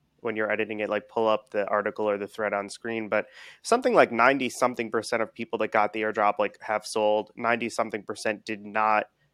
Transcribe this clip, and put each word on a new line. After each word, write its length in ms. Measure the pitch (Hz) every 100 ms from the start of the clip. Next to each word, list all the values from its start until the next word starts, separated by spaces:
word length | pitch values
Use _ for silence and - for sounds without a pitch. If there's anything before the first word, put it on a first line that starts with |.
| _ _
when 160 | 117 107
you're 140 | 107
editing 300 | 107 107 107
it, 80 | 104
like, 200 | 104 -
pull 180 | 117 110
up 240 | 107 -
the 160 | 104 98
article 420 | 104 104 107 107
or 80 | 101
the 120 | 101
thread 240 | - 104
on 160 | 101 101
screen, 400 | - 117 113 107
but 180 | 107 - - - -
something 300 | - 240 254
like 200 | 190 123
ninety 360 | 117 123 139 123
something 420 | - 123 123 113
percent 320 | 113 104 113
of 120 | 110
people 240 | - 113 110
that 140 | 107
got 200 | 107 107
the 100 | 110
airdrop, 320 | 107 107 104 104
like, 180 | 101 -
have 260 | - 107 -
sold. 460 | 110 107 107 104
Ninety 340 | - 117 120 117
something 360 | - 110 107
percent 400 | 95 110 113 104
did 200 | - 104
not 420 | 104 110 110 107 - _ _